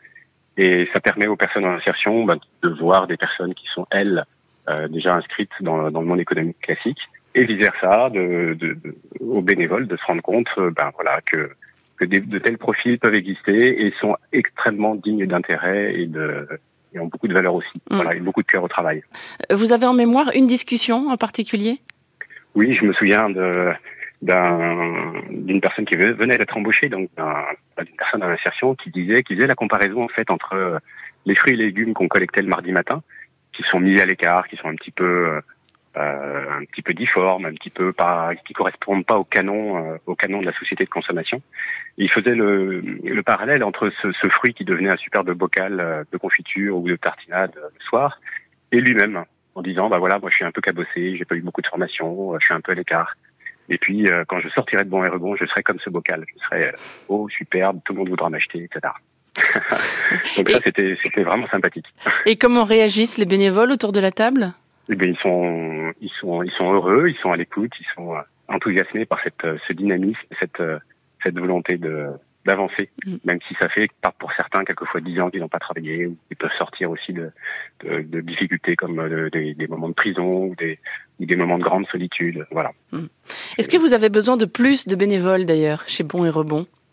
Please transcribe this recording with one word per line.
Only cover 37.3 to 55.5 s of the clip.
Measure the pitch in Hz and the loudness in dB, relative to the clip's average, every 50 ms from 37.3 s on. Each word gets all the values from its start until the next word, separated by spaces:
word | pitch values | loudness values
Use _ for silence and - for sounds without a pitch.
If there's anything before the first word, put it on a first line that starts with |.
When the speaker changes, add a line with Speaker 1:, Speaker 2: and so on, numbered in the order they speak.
| 92 92 95 | 2 2 -2
Speaker 1:
un | 92 80 | -6 -8
petit | - - 90 | -10 -14 -10
peu | - - 92 92 | -4 -2 -2 0
pas, | 90 - 87 87 87 85 82 82 87 - - | 0 2 2 2 2 0 0 -2 -4 -6 -10
qui | - - | -8 -6
correspondent | - 95 92 - - - - 101 95 90 | -4 -4 -4 -6 -6 -4 -2 0 0 2
pas | - 113 104 | 2 2 2
au | 95 | 2
canon, | - - 101 95 98 101 107 107 104 98 | 2 0 0 2 0 0 -2 -2 -2 -2
euh, | 87 82 80 80 80 - | -4 -4 -6 -8 -8 -6
au | - 90 | -6 -4
canon | - - 95 98 101 | -2 -2 -2 -2 -2
de | 95 | -2
la | 90 - | -4 -4
société | - - - 95 - 95 | -4 -6 -4 -2 -2 -2
de | - | -2
consommation. | - 95 - - 87 85 82 - - 131 - _ - - - - - - - - - - | -4 -4 -4 -4 -4 -4 -4 -4 -6 -6 -8 _ -12 -10 -8 -8 -8 -8 -10 -10 -4 -2
Et | 98 | 0
il | 92 | 2
faisait | - 113 98 123 120 | 2 2 4 4 4
le, | 117 107 101 101 98 95 95 95 90 | 4 4 4 4 2 2 0 -2 -4
le | 90 98 101 - - - 120 107 98 | -6 -8 -8 -8 -6 -4 -4 -2 0
parallèle | - 110 92 104 123 147 139 113 | 2 0 2 2 2 2 2 2
entre | 101 92 - 110 101 - - | 0 0 0 -2 -2 -2 -2
ce, | - 101 | -4 -4
ce | 90 - - 98 | -2 0 0 2
fruit | - - - 120 120 | 2 2 2 0 -2
qui | - 98 | -2 -2
devenait | 90 92 82 95 98 | -2 0 2 2 2
un | 92 | 0
superbe | - - - - 104 92 90 | 0 -2 0 0 0 0 0
bocal, | 90 87 95 90 - 98 95 98 101 90 | 0 0 -2 0 0 0 0 0 -2 -2
euh, | 87 82 80 76 - - | -2 -2 -4 -4 -6 -6
de | - 90 | -8 -6
confiture | - 92 - - - - - 98 196 - - 90 | -2 -2 -2 -2 -2 -4 -4 -2 -2 0 0 0
ou | 87 87 | 0 -2
de | 87 | -2
tartinade, | 85 - 85 - - - - 87 92 95 90 - | 0 -2 -4 -4 -6 -8 -4 -2 -2 -2 -2 -4
euh, | - 76 - - | -8 -14 -14 -14
le | - - | -16 -4
soir, | - - 120 139 143 - - - - - - - _ _ _ _ _ | 0 2 2 2 0 -2 -6 -12 -12 -12 -12 -14 _ _ _ _ _
et | 123 120 | 2 4
lui-même, | 139 127 120 107 101 107 101 87 85 - _ _ _ _ - | 4 6 4 4 4 2 0 -4 -8 -10 _ _ _ _ -14
en | - | -10
disant, | 160 180 - 185 196 220 | -8 -4 0 0 2 2
bah | 98 87 | 2 2
voilà, | 92 92 98 104 | 4 2 2 0
moi | 101 90 | 0 0
je | - | -2
suis | - 90 | 0 -2
un | 85 | -2
peu | - - | -4 -4
cabossé, | - 98 90 85 87 - - 87 87 92 92 | -2 -2 -2 -2 -4 -6 -4 -4 -4 -4 -4
j'ai | 85 87 | -4 -6
pas | - 90 | -4 -4
eu | 85 | -4
beaucoup | 85 87 - - | -4 -6 -6 -6
de | - | -4
formation, | - - 85 95 87 - - 82 85 - 98 98 95 85 | -4 -4 -4 -4 -4 -4 -6 -6 -6 -4 -4 -6 -4 -2
euh, | 151 | 0
je | - | 0
suis | - - | 0 0
un | 160 | 0
peu | - - | -2 -2
à | 92 | -4
l'écart. | 90 87 - 82 82 82 - - - _ _ _ _ - - - _ _ - | -4 -2 -2 0 0 -2 -2 -6 -14 _ _ _ _ -20 -20 -20 _ _ -4
Et | 87 - | -4 -2
puis, | - - 98 104 107 98 | -2 0 0 2 2 2
euh, | 87 85 82 - | 2 2 0 -2
quand | 92 90 | -4 -4
je | 82 80 | -4 -2
sortirai | - 135 120 - - 101 98 | -2 -2 -2 0 0 0 0
de | 98 | 0
Bon | 92 95 92 | 0 0 0
et | 90 | 0
Rebond, | 87 90 87 98 101 | 0 -2 -2 -4 -2
je | 95 92 | -2 -2
serai | - | -2